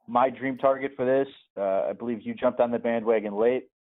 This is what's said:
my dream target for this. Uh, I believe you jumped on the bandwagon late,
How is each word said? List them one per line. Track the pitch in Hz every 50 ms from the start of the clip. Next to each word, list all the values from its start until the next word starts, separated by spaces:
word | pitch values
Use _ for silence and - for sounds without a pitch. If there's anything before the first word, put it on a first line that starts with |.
| _
my | - 120 120 131 131
dream | 139 - 131 135 131 123
target | 139 135 135 131 135 139 -
for | - 127
this. | 127 131 135 139 135 - - _ _ _
Uh, | 95 101 95 95 98 58 80
I |
believe | 104 - 117 120 117 107
you | - 120 113
jumped | 110 127 123 123 -
on | 120 120
the | 120 117
bandwagon | 120 117 117 113 107 117 113 110 104 104 101
late, | 104 113 123 127 123 - _ _ _ _ _